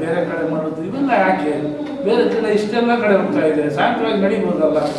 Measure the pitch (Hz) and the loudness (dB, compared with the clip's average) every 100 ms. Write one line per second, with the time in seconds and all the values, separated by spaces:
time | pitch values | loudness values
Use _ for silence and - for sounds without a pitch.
0 | 156 175 165 160 156 156 156 156 180 269 | -2 -2 -2 -2 -2 -2 -4 -6 -6 -2
1 | 277 208 190 190 151 147 151 - - 135 | 0 2 2 2 0 -2 -4 -6 -8 -4
2 | 190 240 233 226 208 208 208 233 233 240 | 0 2 2 2 2 0 0 0 2 2
3 | 208 190 - 151 156 151 147 147 - 240 | 4 2 2 0 0 2 0 0 0 0
4 | 226 202 196 220 190 - 151 151 143 | -2 0 0 0 -2 0 0 0 -2